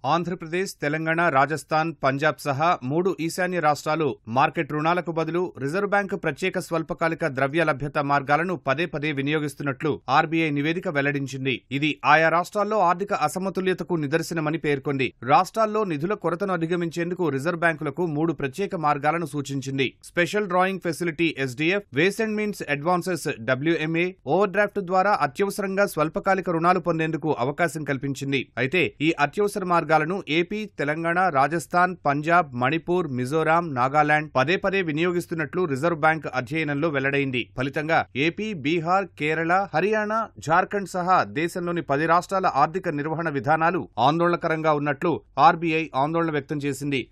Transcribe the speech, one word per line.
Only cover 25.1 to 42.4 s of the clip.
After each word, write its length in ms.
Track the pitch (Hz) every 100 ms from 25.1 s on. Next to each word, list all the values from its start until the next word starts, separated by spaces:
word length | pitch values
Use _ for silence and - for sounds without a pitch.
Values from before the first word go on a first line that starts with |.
| 202 143
అత్యవసరంగా 600 | - 196 196 196 196 202
స్వల్పకాలిక 560 | - 151 196 196 190 180 165
రుణాలు 260 | 170 180 175
పొందేందుకు 420 | 160 160 156 156 135 123
అవకాశం 400 | 147 170 160 147
కల్పించింది. 520 | 135 139 135 139 139 - -
అయితే 200 | 123 180 127 - 151
ఈ 40 | 156 147
అత్యవసర 360 | 196 208 202 180
మార్గాలను 180 | 170 151 156 156 190 - 156
ఏపీ, 240 | 175 208 208 -
తెలంగాణ, 400 | 143 156 165 170 185 139
రాజస్థాన్, 560 | 143 165 - 175 180 175 147
పంజాబ్, 480 | 139 151 170 156 123
మణిపూర్, 460 | 127 165 - 180 165 123
మిజోరాం, 480 | 127 160 156 160 175 131
నాగాలాండ్ 520 | 131 151 147 151 151 131
పదే 180 | 135 190
పదే 160 | 196 190 170
వినియోగిస్తున్నట్లు 720 | 147 175 175 170 170 147 170 180
రిజర్వ్ 280 | 131 165 165 156
బ్యాంక్ 220 | 160 143 127
అధ్యయనంలో 500 | 123 156 151 139 165 139
వెల్లడైంది. 460 | 135 139 135 123 113 -
ఫలితంగా 420 | 135 147 151 160 117 123 156
ఏపీ, 220 | 170 214 190 131
బీహార్, 420 | 175 160 185 196 -
కేరళ, 340 | 147 156 165 185 196
హర్యానా, 460 | 156 190 214 208 220 220 - 143
జార్ఖండ్ 460 | 165 190 208 185 185
సహా 220 | 175 180 107 104
దేశంలోని 440 | 170 185 175 170 -
పది 160 | 139 160
రాష్ట్రాల 340 | 170 170 190